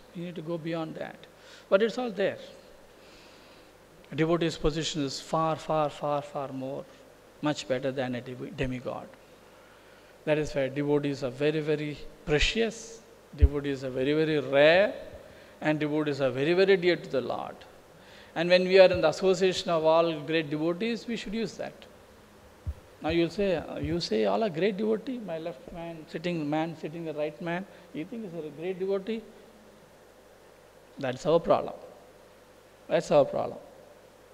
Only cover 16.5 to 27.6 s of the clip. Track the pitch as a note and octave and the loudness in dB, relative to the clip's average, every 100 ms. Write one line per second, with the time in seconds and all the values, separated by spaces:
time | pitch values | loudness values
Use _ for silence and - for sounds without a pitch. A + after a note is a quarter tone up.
16.5 | F3 F#3+ F#3+ F3 E3 - C3 - - - | 4 6 6 4 0 0 -4 -2 -4 -8
17.5 | - - - - - - - - - E3+ | -12 -18 -20 -20 -20 -20 -20 -10 -4 4
18.5 | F3+ F#3 F#3+ F#3 D3+ D#3 D3+ F#3 F3 F#3+ | 4 6 8 8 6 2 2 2 2 2
19.5 | - F#3+ E3+ D#3+ E3 E3+ D3+ C#3+ D#3+ D3+ | 0 0 2 4 6 4 0 -2 -2 -2
20.5 | D3+ E3 F3 A3+ A3+ - A3+ - A3 G#3 | -2 -2 -2 -2 -4 -6 -8 -6 -6 -6
21.5 | - C#3 - - - - - - - - | -6 -12 -12 -20 -20 -20 -20 -20 -20 -20
22.5 | - - - - - D3 E3+ E3 G#3 G3+ | -14 -12 -12 -14 -8 0 2 2 2 0
23.5 | D#3+ - - D3 E3+ - A3 G#3 G3+ A3 | 0 -4 -6 -2 -2 0 0 2 2 0
24.5 | D#3 G3 F#3+ G#3+ A3 A#3+ B3 G3 E3 E3+ | 0 0 0 0 0 -2 -8 -6 -8 -8
25.5 | E3+ - E3+ E3+ E3 D3 F#3+ F3 E3+ D3 | -10 -14 -12 -10 -12 -12 -6 -4 -2 0
26.5 | D#3 E3 D#3+ D#3+ E3+ D#3+ D3 D3+ D3+ E3+ | -2 -2 -6 -10 -8 -8 -4 -4 -4 -6
27.5 | F3 | -6